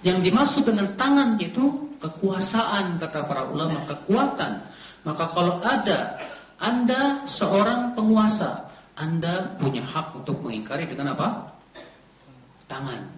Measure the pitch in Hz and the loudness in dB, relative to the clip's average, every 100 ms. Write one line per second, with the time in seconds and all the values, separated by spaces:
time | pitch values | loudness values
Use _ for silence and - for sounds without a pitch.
0 | 180 180 180 226 285 285 233 208 196 - | 2 4 4 4 4 4 2 2 0 0
1 | 269 277 262 214 175 240 277 - - - | 4 6 6 2 0 2 2 0 -8 -8
2 | 156 - 190 185 196 226 226 202 185 165 | -10 -2 0 0 0 0 0 0 0 -2
3 | 160 151 143 139 131 151 165 151 - 143 | -4 -4 -2 -4 -2 -2 -2 -2 -4 -8
4 | - 220 277 - 143 104 - - - - | 0 2 2 0 -4 -4 -10 -18 -20 -10
5 | 156 156 165 180 175 175 226 254 208 147 | -8 -2 -2 2 2 2 0 0 2 0
6 | - - - - - - 208 247 240 254 | -2 -8 -12 -14 -20 -4 0 2 2 4
7 | 277 277 - - - 196 208 247 247 - | 2 0 -6 -2 2 4 4 2 -2 0
8 | 214 220 214 - 147 - - - - - | 4 6 6 2 -2 -4 -12 -18 -20 -6
9 | 156 165 170 180 175 - 139 117 - 160 | -2 0 0 -2 -4 -2 -2 -2 -4 -6
10 | 156 120 - 135 120 110 107 143 165 131 | -6 -10 -6 -6 -4 -8 -6 -6 -6 -4
11 | 139 127 190 - - - - - - - | -4 -2 -2 -2 -10 -20 -20 -20 -20 -20
12 | - _ - - - - - 135 139 113 | -20 _ -20 -20 -20 -20 -14 -10 -8 -8
13 | 98 | -12